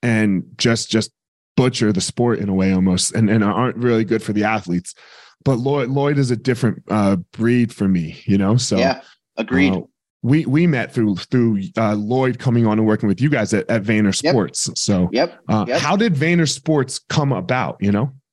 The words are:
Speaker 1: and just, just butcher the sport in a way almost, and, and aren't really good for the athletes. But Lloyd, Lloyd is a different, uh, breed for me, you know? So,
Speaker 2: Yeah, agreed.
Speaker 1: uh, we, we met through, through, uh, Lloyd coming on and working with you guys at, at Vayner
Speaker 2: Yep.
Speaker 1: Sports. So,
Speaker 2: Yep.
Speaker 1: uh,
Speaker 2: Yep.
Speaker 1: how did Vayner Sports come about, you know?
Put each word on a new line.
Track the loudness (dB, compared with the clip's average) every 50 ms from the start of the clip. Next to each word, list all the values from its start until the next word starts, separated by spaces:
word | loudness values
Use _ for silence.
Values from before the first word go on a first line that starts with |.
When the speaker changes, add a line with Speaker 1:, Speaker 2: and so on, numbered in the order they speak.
Speaker 1:
and | 0 0 0 2 2 2 0 -2 -4 -6 -10 -2
just, | 0 0 0 0 -2 -2
just | -2 -2 -2 -2 _ _ _ _ _ _ _ _ _
butcher | 0 0 0 0 0 0 0 0
the | 0
sport | -2 -4 -2 -2 0 0 0 0
in | -2 -2
a | 0
way | 0 2 2 2
almost, | 2 2 2 2 0 -2 -2 0
and, | 0 2 2
and | 2 2 2
aren't | 2 0 0 0 -2 -2 -2
really | 0 0 2 2 0
good | 0 -2 -2
for | -2 -2 -2
the | 0 0
athletes. | 0 -2 -2 -4 -4 -4 -4 -4 -6 -20 _ -20 -20 -20 -20 -20 -20 _ _ _
But | 0 0 0
Lloyd, | 0 -2 -2 -2 -2 -2
Lloyd | -2 0 0 0 0 0
is | 0 0
a | -2
different, | -2 0 -2 -2 0 0 -2 -2 -2 -6 -4
uh, | -2 0 2 2 0 0 -4 _ -8
breed | -2 0 2 2 2 2 0
for | -2 -2 0 0
me, | 0 0 -2 -4 -10 -12 -4
you | 0 0 2
know? | 2 2 2 0
So, | 0 0 0 0
Speaker 2:
Yeah, | 2 0 0 -4 -8 -20 _ _ _ _ _ -8
agreed. | -6 -2 0 2 2 2 0
Speaker 1:
uh, | -2 -4 -10 _ _ _ _ _ _ -2
we, | 0 2 2 2 0
we | 0 2 2
met | 2 2 0 -2 -4
through, | -2 0 0 0 0 -2
through, | -4 _ 0 2 2 2 0 0 -4 -4 -2 -2
uh, | 0 0 0
Lloyd | -2 -2 -2 -2 0 0 0 -2 -2
coming | -2 0 2 2 2
on | 2 2 2
and | 2 2
working | 0 0 0 -2
with | 0 0
you | 0 0
guys | 0 0 0 0 -2
at, | -2 -2 0
at | -2 -2 0
Vayner | 0 0 2 2 2 0 0 0
Speaker 2:
Yep. | 0 2
Speaker 1:
Sports. | 2 0 -2 -4 -6 -8 -6 -6
So, | -6 -2 -2 0 0 0 0 0
Speaker 2:
Yep. | 0 -2 -2 -4 -14 _ -2
Speaker 1:
uh, | -2 -2 -2 -2
Speaker 2:
Yep. | -2 -2
Speaker 1:
how | 0 0 0
did | 2 2 0 0
Vayner | 0 0 2 2 2 2 0
Sports | -2 -6 _ 0 0 0 0 -2 -4 -14
come | _ _ -2 0 0 0
about, | 0 -2 -2 -2 -2 -2 -2 -4 -4 -4
you | -2 0
know? | 0 0 0 -2 -6 -12 _ _